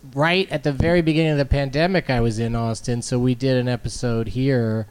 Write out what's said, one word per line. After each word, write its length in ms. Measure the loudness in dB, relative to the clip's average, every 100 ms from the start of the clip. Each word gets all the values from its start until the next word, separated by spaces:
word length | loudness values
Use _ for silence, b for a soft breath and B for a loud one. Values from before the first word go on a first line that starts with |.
| -10
right 360 | -2 2 2 0
at 120 | -2
the 100 | -2
very 300 | 0 2 2
beginning 300 | 2 2 2
of 60 | 2
the 60 |
pandemic. 640 | 2 0 0 0 2 0 0
I 100 | 0
was 180 | 0 0
in 160 | -2
Austin, 480 | -2 -2 -4 -4 -4
so 160 | -2 0
we 160 | 0
did 220 | 0 0 0
an 120 | 0
episode 600 | -2 -6 -6 -2 -2 -2
here 580 | -2 0 2 0 -2 -4